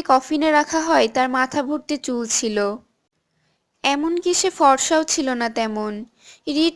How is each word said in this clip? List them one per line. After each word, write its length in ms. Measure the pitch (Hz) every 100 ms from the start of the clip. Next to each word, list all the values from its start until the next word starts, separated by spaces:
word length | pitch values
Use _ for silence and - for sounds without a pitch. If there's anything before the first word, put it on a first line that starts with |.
| 320
কফিনে 400 | 262 - 302 311 302
রাখা 220 | 302 320 320
হয়, 200 | 311 226 254
তার 120 | 254 254
মাথা 220 | 254 294 269
ভর্তি 280 | 294 - 285 269
চুল 180 | 240 226 -
ছিল। 200 | 226 208 202 226 _ _ _ _ _ _ _ _ _ _
এমনকি 480 | 269 285 320 349 359 349
সে 100 | 370 -
ফর্সাও 440 | 285 269 - 320 320
ছিল 140 | - 262 247
না 60 | 233 226
তেমন। 360 | 220 214 214 208 233 _ - - - 294
রিড 200 | 330